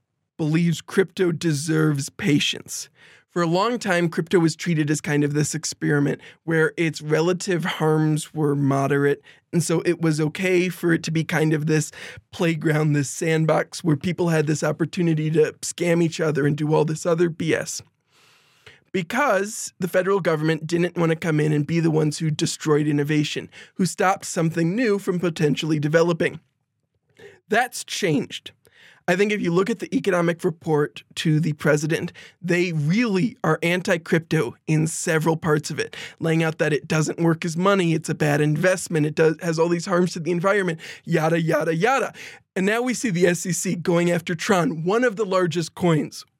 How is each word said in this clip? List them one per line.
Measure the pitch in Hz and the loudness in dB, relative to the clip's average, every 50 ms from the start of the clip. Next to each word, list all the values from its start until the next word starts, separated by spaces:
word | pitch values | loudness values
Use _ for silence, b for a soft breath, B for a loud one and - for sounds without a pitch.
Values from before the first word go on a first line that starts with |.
| _ _ _ _ _ _ _ | _ _ _ _ _ _ _
believes | - 165 151 156 170 175 170 156 - | -6 -2 0 2 2 2 2 0 -2
crypto | - - - 196 185 - - - 185 175 | -6 -2 0 0 0 0 0 -2 0 0
deserves | 170 - - 165 147 139 156 160 156 156 156 156 147 139 135 - | 0 0 0 0 0 0 -2 0 0 2 2 2 2 0 -4 -8
patience. | - - 208 196 147 - - - - - - - - - - - b b b b b b b b | -8 -4 0 2 2 2 2 0 -4 -6 -10 -12 -12 -12 -12 -14 b b b b b b b b
For | - 175 | -4 -2
a | 175 | 0
long | 165 170 185 208 233 247 214 | 0 2 2 2 0 0 -2
time, | - 202 175 175 175 165 | -2 0 2 2 2 0
crypto | - 190 165 - 208 | 0 -2 -2 2 2
was | 175 165 160 - | 4 4 2 2
treated | - - 175 170 151 151 143 | 0 -2 -2 0 0 0 0
as | 151 - | -2 -2
kind | - 165 147 147 147 | -2 -2 0 0 0
of | 143 143 | 0 0
this | 151 151 - - | 0 -2 -2 -2
experiment | 156 - - - - 156 156 147 147 143 147 - - B B B B B | -6 -6 -8 -8 -4 -2 0 2 2 2 0 -2 -4 B B B B B
where | 160 165 160 160 151 - | 0 2 2 2 2 2
its | - 170 160 151 - | 0 -2 -2 -2 -4
relative | 151 147 156 156 160 180 185 175 - 196 175 165 165 | -2 0 2 2 2 2 0 -2 -2 -2 -2 -2 -2
harms | 180 - - 156 156 156 156 156 156 156 151 - - - | -4 -4 0 0 2 2 4 2 2 0 0 -4 -6 -4
were | 156 156 147 143 | -2 0 0 0
moderate, | 143 139 135 139 139 135 139 143 143 143 143 143 - B B B B B B | 2 2 2 2 2 2 2 2 2 2 2 0 0 B B B B B B
and | - 175 156 | -2 -2 0
so | - 170 165 - | 0 0 0 0
it | 175 170 - | 0 -2 0
was | 165 165 156 151 | 0 0 0 0
okay | 156 147 - - 185 185 185 175 185 185 | -2 -4 -2 -2 -2 0 2 2 2 0
for | 175 - 175 175 165 | -2 -2 0 2 2
it | 160 - | 0 0
to | 165 | -2
be | 160 160 156 | -2 -2 -2
kind | - 175 151 156 156 160 | 0 0 0 2 2 2
of | 151 151 | 0 0
this | 160 156 151 147 - - B B B B B B _ | 2 2 0 0 -2 -8 B B B B B B _
playground, | - - 180 165 165 151 - 160 147 151 156 151 147 | -6 -2 0 0 0 0 0 0 2 2 2 2 2
this | 147 139 - | 2 0 -2
sandbox | - - 170 160 160 160 160 156 156 170 170 - - - - | -4 -4 -2 0 0 2 2 2 2 2 0 -4 -6 -4 -2
where | 170 151 | 0 0
people | - - 180 165 - 180 170 | 0 0 -2 -2 0 0 2
had | 160 156 151 | 2 2 2
this | 151 151 - 170 | 0 0 -2 -2
opportunity | 151 151 - 170 151 - 185 175 165 160 156 156 156 | -2 -2 -2 -4 -4 -2 0 0 0 0 0 0 2
to | 160 156 151 - - - - | 2 4 2 2 0 -6 -10
scam | - - - 170 175 170 170 170 | -8 -6 -2 0 2 2 2 2
each | 160 - - | 2 0 -2
other | 165 156 151 139 147 | -2 -2 0 0 0
and | 143 143 | 0 0
do | 143 151 147 156 | 0 0 2 2
all | 156 151 | 2 2
this | 156 160 156 - | 2 -2 -4 -2
other | 180 165 165 175 170 | 0 0 2 0 0
B | 160 - 170 156 - | -2 -2 -4 -2 -2
S. | - - - - - - _ _ _ _ b b b b b b b b b b b b b b b b b | -2 -4 -6 -10 -12 -14 _ _ _ _ b b b b b b b b b b b b b b b b b
Because | - 190 170 - 233 240 294 262 202 190 196 214 220 - - - - - | -6 -6 -4 -2 -2 0 2 2 2 2 0 -2 -8 -10 -12 -12 -8 -6
the | 185 | -4
federal | 170 - 185 180 190 196 196 | -2 0 0 2 2 0 0
government | 160 175 160 151 156 160 160 156 160 | 2 0 0 0 2 0 0 -2 -2
didn't | 156 170 170 175 175 - | -2 -2 0 0 0 0
want | 175 165 160 | 0 0 0
to | 160 | 0
come | 160 - 170 151 151 | 0 0 0 0 2
in | 151 156 | 2 2
and | 151 147 147 | 2 0 0
be | - 165 170 | 0 0 0
the | 160 160 | 2 2
ones | 151 156 156 151 147 - | 2 2 0 0 -2 -2
who | 165 156 | -2 -4
destroyed | 151 - 165 156 - - - 156 147 147 151 | -2 -2 -2 -4 -4 -2 0 2 2 2 2
innovation, | 151 147 143 143 147 156 151 147 - - - - - B B B B B | 2 0 0 0 0 0 0 0 -2 -4 -8 -10 -12 B B B B B
who | B 190 | B -2
stopped | 170 - - 196 185 196 - - | -2 0 0 0 0 0 0 -4
something | - - 185 165 165 165 170 170 165 190 | -6 -4 -2 -2 0 0 0 0 0 0
new | 240 262 214 202 196 | 0 0 0 0 0
from | 196 190 180 175 | 0 -2 -2 0
potentially | 185 175 160 - 160 147 - - 170 156 160 151 | 0 -2 0 0 0 0 0 0 -2 -2 -2 0
developing. | 143 151 160 165 165 175 170 160 175 - - - _ _ _ _ _ _ _ _ _ _ _ _ _ _ _ B B B B B B B | 0 2 2 4 4 2 2 0 0 -2 -4 -6 _ _ _ _ _ _ _ _ _ _ _ _ _ _ _ B B B B B B B
That's | - 226 254 247 - - - | 0 0 0 0 -4 -12 -12
changed. | - - - 208 170 151 247 - - - - - - - _ _ b b b b b b b b | -10 -6 -2 0 0 2 0 -2 -4 -8 -14 -14 -18 -20 _ _ b b b b b b b b
I | b 185 | b 2
think | 180 208 214 208 | 2 2 2 0
if | 196 | 0
you | 185 170 | 0 0
look | 165 180 196 233 | 0 2 0 0
at | 233 - | -2 -4
the | 170 - - | -4 -4 -4
economic | - - 202 180 175 170 170 170 165 - | -2 0 0 0 2 2 2 0 0 -2
report | 180 160 - - 165 156 147 151 147 - - - _ - | -4 -4 -4 -2 0 0 0 0 -2 -4 -10 -20 _ -8
to | - - 165 156 151 | -4 0 2 2 2
the | 170 160 147 | 2 0 -2
president, | - - 151 147 151 156 151 160 - 165 175 - B B B B B | -2 2 2 2 2 2 0 -2 -2 -4 -6 -10 B B B B B
they | 175 175 175 175 180 185 | -4 -2 0 0 0 0
really | 160 156 143 151 180 226 247 226 190 185 170 220 - - - | 0 0 0 2 2 2 2 2 2 2 0 0 -2 -2 0
are | 160 156 - | 0 0 0
anti-crypto | - 170 175 185 175 214 180 165 165 - 180 160 165 - 160 160 120 120 - _ _ | 0 0 0 0 0 0 -2 -2 0 0 0 0 0 0 -2 -2 -2 -2 -6 _ _
in | - 156 151 156 | 0 0 2 2
several | 160 - - - 175 160 156 156 165 160 | 0 -2 -4 -2 0 0 2 2 0 0
parts | 160 - 165 151 151 - - | 0 0 0 0 0 -2 -4
of | 156 | -6
it, | - - - - B B B B B | -6 -8 -8 -10 B B B B B
laying | - 165 160 165 | -2 0 0 2
out | 165 160 160 - | 0 0 0 -2
that | 165 151 | 0 0
it | 156 135 - | 0 -2 -2
doesn't | - 170 156 151 - - - | -2 0 0 0 0 -2 0
work | 170 165 160 165 - | 0 0 0 0 -2
as | 175 156 | -6 -4
money, | 170 185 196 202 196 175 165 160 | 0 2 2 2 2 2 2 0
it's | 160 - | -2 -2
a | - 156 | -4 -4
bad | - 165 147 147 147 | -2 0 0 2 2
investment, | 151 151 151 151 175 185 185 175 - - 175 156 147 | 2 0 0 2 2 2 0 0 -2 -4 -2 0 0
it | 156 151 | 0 2
does, | 165 160 160 160 160 | 2 2 2 2 0
has | 170 170 165 160 | -2 -2 0 0
all | 165 | 0
these | 175 175 170 165 | 0 0 -2 -2
harms | 202 185 175 185 175 - | 0 0 2 2 0 -2
to | 185 | -4
the | 151 170 | -4 -4
environment, | 180 170 170 196 208 202 185 175 160 160 B B B B B | -2 0 0 0 0 0 0 -2 -4 -6 B B B B B
yada, | B 165 160 156 160 170 170 | B 0 0 2 2 0 0
yada, | 165 165 - - 160 165 165 | 0 0 0 0 0 -2 -2
yada. | 160 190 240 269 262 196 151 - B B B B B B B - | 0 0 0 0 0 -2 -4 -8 B B B B B B B -4
And | 190 190 | -2 0
now | 202 214 233 | 0 0 0
we | 247 254 226 | 0 -2 -2
see | - - 233 | -2 -2 -2
the | 165 175 175 | 2 4 4
S | 175 180 170 - | 4 4 2 -2
E | 185 | -4
C | 160 - - 190 165 | -4 -4 -4 -4 -4
going | 175 151 190 170 175 175 175 | -2 0 0 2 2 2 2
after | 175 170 - - 175 | 0 0 -2 -4 -6
Tron, | 160 - - 202 175 165 147 156 160 160 | -4 0 2 2 2 2 0 -2 -2 -2
one | 180 208 233 254 | 0 0 2 2
of | 247 196 | 0 0
the | 214 214 | -2 -4
largest | 185 190 185 185 165 151 175 156 - - | -2 0 0 0 0 0 -2 -4 -4 -4
coins, | - 180 170 160 147 - - - - - _ _ _ | 0 2 2 2 2 0 -4 -8 -14 -20 _ _ _